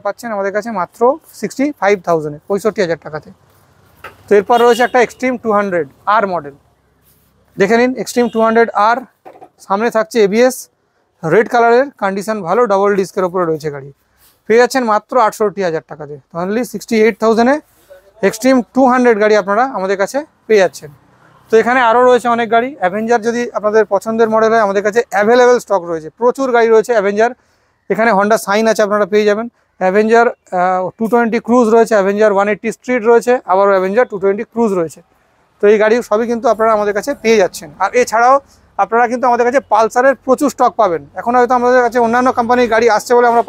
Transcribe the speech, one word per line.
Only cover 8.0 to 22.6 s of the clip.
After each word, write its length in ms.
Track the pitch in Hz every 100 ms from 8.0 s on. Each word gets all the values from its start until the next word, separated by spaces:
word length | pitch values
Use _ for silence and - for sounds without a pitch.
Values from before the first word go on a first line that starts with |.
Extreme 240 | 185 247 240
two 40 | 226
hundred 240 | 220 226 233 208 208
আর, 100 | 233 233 _ - - - _ -
সামনে 220 | 196 233 220
থাকছে 200 | 220 240 202
এবিএস, 300 | 214 254 247 - _ _ _ _ _ 165
red 120 | 185 226
কালারের, 320 | 240 233 240 277 -
condition 340 | 196 196 196 220 165
ভালো, 120 | 202 247
double 180 | 196 202 202
ডিস্কের 240 | 185 - 185
ওপরে 160 | 185 170
রয়েছে 180 | 156 151
গাড়ি। 160 | 143 139 - _ _ _ _ -
পেয়ে 140 | 226
যাচ্ছেন 200 | 240 262 233
মাত্র 220 | 208 - 262 214
আটষট্টি 360 | - 214 185 185
হাজার 160 | 160 -
টাকাতে। 240 | 156 147 147 _ 165
Only 220 | 180 220 233
সিক্সটি 220 | 202 - 226
এইট 120 | 220 196
থাউজেন্ডে 340 | 220 226 240 302 - _ _ - _ _ 190
Extreme 280 | - 254 262 -
two 80 | 254 269
hundred 260 | 254 247 208
গাড়ি 120 | 214 214
আপনারা 220 | 185 202 262 208
আমাদের 180 | 190 196
কাছে 160 | 196 269 311 _ -
পেয়ে 140 | 220
যাচ্ছেন। 260 | 175 - 151 - _ _ _ _ _
তো 40 | 220
এখানে 180 | 220 262 233
আরও 120 | 233 247
রয়েছে 200 | 247 247 233
অনেক 120 | 233
গাড়ি। 140 | 233